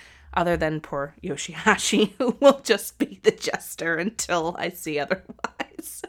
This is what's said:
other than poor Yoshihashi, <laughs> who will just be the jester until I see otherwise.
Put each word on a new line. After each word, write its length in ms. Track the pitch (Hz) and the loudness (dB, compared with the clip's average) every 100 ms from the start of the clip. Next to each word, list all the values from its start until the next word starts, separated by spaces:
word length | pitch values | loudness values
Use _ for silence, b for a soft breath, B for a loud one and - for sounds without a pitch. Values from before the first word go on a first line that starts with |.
| B B B | B B B
other 220 | 185 175 170 | -2 2 2
than 240 | 156 156 | 0 -2
poor 340 | - 143 143 - | -6 -6 -6 -8
Yoshihashi, 920 | 175 165 - 160 220 190 - 214 - - | -8 -8 -8 -2 2 2 2 4 2 2
<laughs> 20 | |
who 180 | 254 - | -2 6
will 220 | 277 277 | 6 6
just 360 | - 202 - - | 2 0 0 -4
be 220 | - 196 | -4 2
the 80 | 214 | 0
jester 640 | - - - - - 165 160 | 2 -4 -6 -8 -6 -2 -2
until 600 | 185 220 - 175 165 170 | -2 -4 -2 -2 -2 -4
I 120 | 170 | -6
see 280 | 180 - 147 | -6 -6 -4
otherwise. 1040 | 139 185 - - - - - - - - | -4 -6 -8 -10 -10 -8 -10 -10 -16 -14